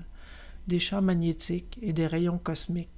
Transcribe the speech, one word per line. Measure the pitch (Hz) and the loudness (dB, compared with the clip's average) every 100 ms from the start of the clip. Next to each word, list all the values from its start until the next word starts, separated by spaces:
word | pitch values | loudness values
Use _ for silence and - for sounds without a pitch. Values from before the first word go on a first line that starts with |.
| 170 - - - - - - | -12 -14 -16 -16 -16 -12 0
des | 175 | 2
champs | - 202 | 2 2
magnétiques | 190 175 165 160 - 175 - - | 4 4 2 0 0 -2 -4 -6
et | 220 | -2
des | 160 160 | 2 2
rayons | 160 175 175 | 4 2 2
cosmiques, | 170 160 - 175 165 | -2 -2 0 -2 -4